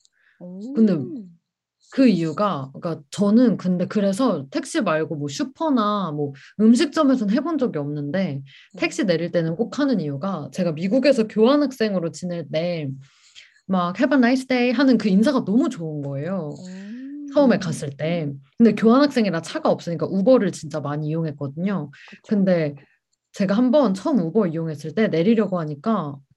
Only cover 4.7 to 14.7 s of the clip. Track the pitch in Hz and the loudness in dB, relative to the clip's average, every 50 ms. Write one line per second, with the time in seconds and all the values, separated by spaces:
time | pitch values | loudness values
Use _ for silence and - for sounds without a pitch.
4.7 | - 320 226 175 156 156 160 147 165 143 147 143 143 - 269 - - - 330 311 | -4 -2 0 0 0 0 -2 -4 -4 -6 -6 -6 -6 -6 -6 -6 -6 -4 -2 0
5.7 | 269 233 208 208 208 202 185 160 147 147 147 143 139 - - - _ - 214 220 | 2 2 2 0 0 -2 -2 -4 -4 -4 -4 -6 -6 -12 -20 -10 _ 4 6 6
6.7 | 247 247 339 - - 330 302 262 262 - 214 196 208 302 269 339 330 262 254 202 | 6 6 2 2 2 2 2 4 2 2 2 0 0 0 0 -2 -2 -2 -2 -2
7.7 | 165 151 143 143 147 147 143 143 147 190 190 160 139 139 139 - - - - _ | -2 -4 -4 -4 -6 -6 -6 -4 -2 -2 -2 -2 -4 -8 -10 -14 -20 -20 -20 _
8.7 | - 180 320 339 - - 285 185 165 156 170 170 175 175 165 160 170 165 233 - | -6 -4 -4 -4 -2 -2 0 0 0 0 -2 -2 -2 0 0 0 -2 -4 -4 -4
9.7 | - 254 294 269 247 185 156 147 143 139 156 196 185 156 139 135 - - 180 170 | -2 -2 0 0 0 0 -2 -4 -6 -6 -6 -6 -6 -6 -8 -8 -6 -4 -2 -2
10.7 | 151 151 175 190 233 269 262 294 269 226 220 220 - 208 220 247 285 294 294 269 | -2 -2 -2 0 0 2 4 4 4 2 0 0 2 4 4 4 4 4 2 0
11.7 | 269 - 220 214 196 180 165 165 135 - 180 175 175 170 147 135 143 156 170 175 | -2 -2 -2 -2 0 -2 -4 -4 -6 -8 -8 -8 -8 -8 -8 -4 -4 -2 -2 -2
12.7 | 175 160 147 135 135 135 - _ _ _ _ _ _ - - _ _ _ _ - | -2 -4 -4 -6 -8 -10 -14 _ _ _ _ _ _ -20 -20 _ _ _ _ -2
13.7 | 190 180 175 175 185 190 262 254 294 269 233 233 269 262 262 - 262 247 240 247 | 0 0 0 0 0 0 2 4 4 4 4 4 2 0 0 0 0 2 2 2